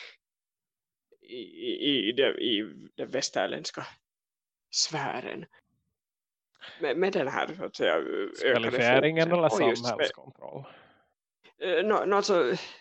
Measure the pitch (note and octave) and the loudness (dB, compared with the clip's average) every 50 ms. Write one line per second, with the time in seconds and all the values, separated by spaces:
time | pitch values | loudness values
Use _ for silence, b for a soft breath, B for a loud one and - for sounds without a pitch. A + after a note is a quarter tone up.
0 | B B B B _ _ _ _ _ _ _ _ _ _ _ _ _ _ _ _ | B B B B _ _ _ _ _ _ _ _ _ _ _ _ _ _ _ _
1 | _ _ _ _ _ - G#2+ B2+ G#2 E2+ D#2 D#2+ G#2+ B2 F#2 - A2+ C#3+ C#3+ B2+ | _ _ _ _ _ -16 -14 -14 -14 -14 -14 -10 -6 -6 -4 -2 0 0 2 2
2 | F#2+ G#2 B2 A#2+ C3+ A2+ - - D#2 A#2+ A2+ G2+ A2 F#2 C#2+ - - - _ - | 0 0 2 2 2 2 2 0 0 0 0 0 -2 -4 -10 -16 -20 -18 _ -12
3 | - - - C3 C#3 - - - F#2+ G2 - D#3 D#3+ - - - - - - _ | -10 -6 -4 -4 -4 -2 -2 -2 -2 -2 -4 -6 -8 -10 -10 -10 -12 -12 -16 _
4 | _ _ _ _ _ _ _ _ _ _ _ _ _ _ - - - - D#3 C#3+ | _ _ _ _ _ _ _ _ _ _ _ _ _ _ -4 -2 -2 -2 -2 -4
5 | C#3+ A#2 - B2 - - - - E3+ - b b b _ _ _ _ _ _ _ | -4 -4 -6 -6 -8 -8 -10 -10 -12 -16 b b b _ _ _ _ _ _ _
6 | _ _ _ _ _ _ _ _ _ _ _ _ B B B B D#3+ D3 A#2+ D#3+ | _ _ _ _ _ _ _ _ _ _ _ _ B B B B -2 -2 0 0
7 | F#3 G3 F#3+ F#3+ C#3 C3+ C#3 - - - D#3 F#3 - - - - C3 F#2 D#2+ E2 | 0 0 0 0 -2 0 0 -2 -2 -4 -4 -8 -10 -10 -4 0 2 2 2 2
8 | C#2 - - F#2 G2+ - - - - C3 B2 A#2 A2+ A#2 A#2+ B2 A#2+ A#2 B2+ C3+ | 0 -2 -4 -4 -4 -6 -6 -2 2 2 4 4 2 0 0 2 4 6 6 6
9 | C#3+ D#3 D#3+ D#3+ E3 E3 F3 F3 E3 D3 A2+ G2+ - - A#2+ - A#2+ A#2+ A2 - | 4 4 2 2 2 2 4 4 4 4 4 4 4 4 2 2 -2 -4 -2 0
10 | D3+ - - - C3 C3+ - _ - - D2 C#3 C#3 B B B B B B B | -2 -2 -2 -6 -16 -20 -20 _ -18 -14 -14 -14 -14 B B B B B B B
11 | B B _ _ _ _ _ _ b b b _ D3 F#3 F3+ D#3+ F#3+ G#3+ G#3 D#3+ | B B _ _ _ _ _ _ b b b _ -4 0 0 2 2 4 2 2
12 | - F3 G3+ G3 G3+ - G3+ F3 C#3+ A#2+ - B B B B B | 4 4 2 2 4 4 4 4 4 4 2 B B B B B